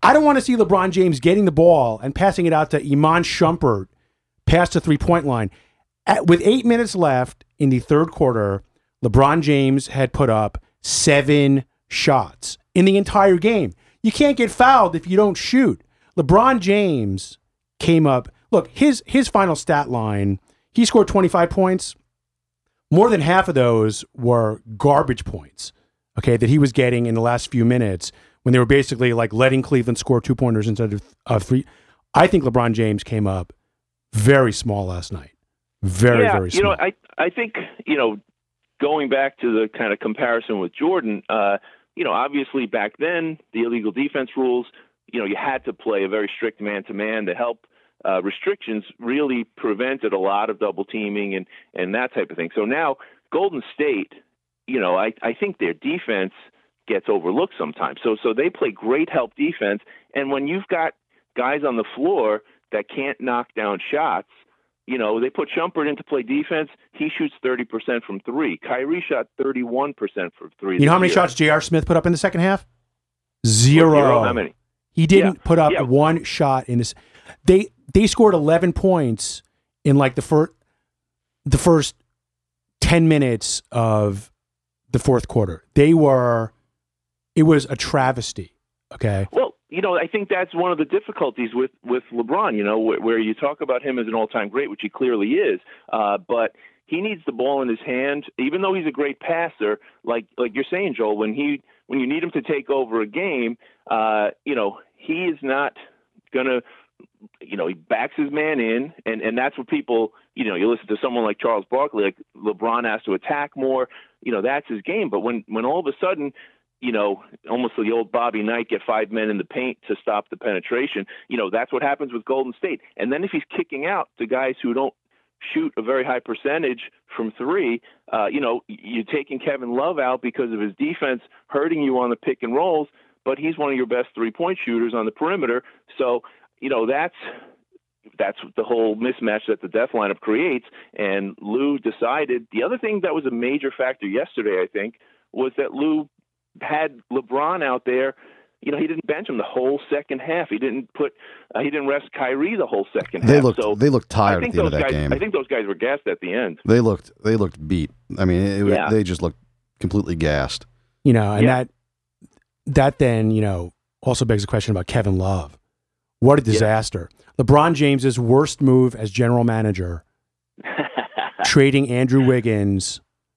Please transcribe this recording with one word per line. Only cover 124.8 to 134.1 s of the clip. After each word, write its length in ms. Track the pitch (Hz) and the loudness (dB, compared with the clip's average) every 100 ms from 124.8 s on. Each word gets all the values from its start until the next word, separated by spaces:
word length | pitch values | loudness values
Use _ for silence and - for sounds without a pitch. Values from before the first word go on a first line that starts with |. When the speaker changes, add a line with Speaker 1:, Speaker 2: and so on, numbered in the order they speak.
| 135 - _ _ _ _ - | -4 -8 _ _ _ _ -8
Speaker 2:
shoot 200 | 160 160 - | -6 -4 -6
a 40 | |
very 220 | 110 135 | -4 -2
high 160 | 127 127 | -2 -4
percentage 600 | - 110 139 156 147 120 - _ _ - | -6 -6 -4 -2 -4 -6 -12 _ _ -8
from 160 | 113 - | -8 -6
three, 440 | 123 190 135 117 _ _ - | -4 -2 -2 -4 _ _ -6
uh, 140 | 110 101 | -4 -2
you 140 | 143 | -2
know, 200 | 127 120 - | -4 -4 -8
y-, 80 | 107 | -18
you're 220 | 104 117 107 | -10 -8 -6
taking 340 | 151 - 131 | -6 -6 -8
Kevin 340 | - 139 120 | -6 -6 -4
Love 240 | 123 156 160 | -2 -2 -2
out 240 | 127 127 | -2 -2
because 300 | 123 - 120 | -4 -4 -4
of 80 | 113 | -4
his 140 | 104 95 | -6 -4
defense 440 | 147 170 143 123 _ _ - | -4 -4 -4 -4 _ _ -6
hurting 340 | 143 160 160 | -4 -2 -2
you 160 | 139 127 | 0 0
on 100 | 123 | -2
the 80 | 117 | -2
pick 220 | - 127 | -4 -4
and 120 | 117 | -2
rolls, 360 | 127 185 156 147 _ _ _ | -2 0 -2 -4 _ _ _
but 140 | - 135 | -6 -4
he's 180 | 156 156 | -4 -4
one 140 | 147 | -4
of 60 | 135 | -2
your 80 | 120 | -2
best 240 | 123 123 | -2 -4